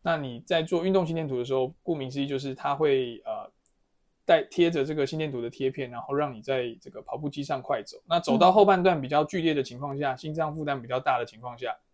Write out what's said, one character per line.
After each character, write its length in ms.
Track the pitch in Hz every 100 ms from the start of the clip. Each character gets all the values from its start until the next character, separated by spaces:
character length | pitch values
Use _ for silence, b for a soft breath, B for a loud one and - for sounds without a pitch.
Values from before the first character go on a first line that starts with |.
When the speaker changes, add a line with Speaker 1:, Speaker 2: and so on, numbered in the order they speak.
Speaker 1:
那 160 | 175 165
你 260 | 139 117 -
在 160 | 170
做 220 | 160 180
运 80 | 180
动 120 | 190 165
心 80 |
电 140 | 165 156
图 80 | 127
的 60 |
时 80 | 123
候， 180 | 131 127 165
顾 120 | -
名 160 | 160 131
思 100 | 135
义 60 | 139
就 120 | 139
是 160 | 139
它 200 | 131 143
会， 460 | 143 156 135 127 117 -
呃， 240 | 107 - _ _ _ _ _ _ _
带， 180 | - 165
贴 260 | - - 170
着 140 | 165
这 100 | 139
个 120 | 156 139
心 120 | 156
电 120 | 156
图 120 | 127
的 80 | 117
贴 180 | - 131
片， 220 | 127 127
然 100 | 120
后 140 | -
让 180 | 139 147
你 80 | 117
在 340 | 120 135 123 117
这 80 | -
个 120 | -
跑 140 | - 135
步 120 | 151
机 140 | 143
上 180 | 139 139
快 220 | 127 131
走。 160 | 104 - _
那 120 | 170
走 200 | - 226
到 120 | 180
后 140 | 202
半 180 | 202 190
段 160 | 180 170
比 100 | 131
较 140 | 151
剧 180 | 156 190
烈 100 | 165
的 100 | 151
情 160 | 135 123
况 200 | 143 139
下， 160 | 143
Speaker 2:
嗯。 40 | 131
Speaker 1:
心 160 | 156
脏 200 | 156 156
负 100 | 156
担 160 | 147 135
比 80 | 117
较 100 | 127
大 200 | 131 127
的 80 | 117
情 140 | 113
况 180 | 123 117
下 180 | 120 - _